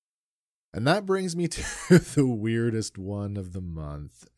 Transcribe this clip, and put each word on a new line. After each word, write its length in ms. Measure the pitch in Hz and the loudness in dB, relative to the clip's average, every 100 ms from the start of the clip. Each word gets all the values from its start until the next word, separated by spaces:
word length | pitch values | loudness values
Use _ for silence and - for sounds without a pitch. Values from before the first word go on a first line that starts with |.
| _ _ _ _ _ _ _ | _ _ _ _ _ _ _
And 140 | 92 127 | -2 2
that 200 | 190 196 | 2 2
brings 280 | 190 185 170 | 0 0 -2
me 120 | 170 | -2
<laughs> 0 | |
to 500 | - - - - 175 | -4 -8 -2 6 6
the 260 | - - 131 | 6 2 2
weirdest 720 | 113 110 117 117 110 104 - | 2 0 0 0 0 -4 -8
one 380 | 95 101 101 101 | -6 -4 -4 -6
of 160 | 92 | -8
the 80 | 92 | -8
month. 640 | 90 80 73 73 73 - - | -8 -8 -8 -10 -12 -18 -20